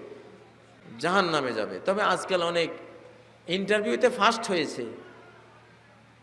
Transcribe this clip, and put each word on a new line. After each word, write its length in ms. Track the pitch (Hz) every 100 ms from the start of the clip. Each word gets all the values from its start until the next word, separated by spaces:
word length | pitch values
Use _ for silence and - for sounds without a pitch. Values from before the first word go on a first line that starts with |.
| - - - - - - - - - 117
জাহান্নামে 540 | 156 196 180 156 131
যাবে। 260 | 110 98 92 -
তবে 160 | 196
আজকাল 420 | 185 180 - 185
অনেক 260 | 170 170 160 - - - - - - - -
ইন্টারভিউতে 600 | 185 196 208 214 233 240
ফার্স্ট 380 | - 208 233 -
হয়েছে, 380 | 180 143 - 117 - - - - - - - - - - - - -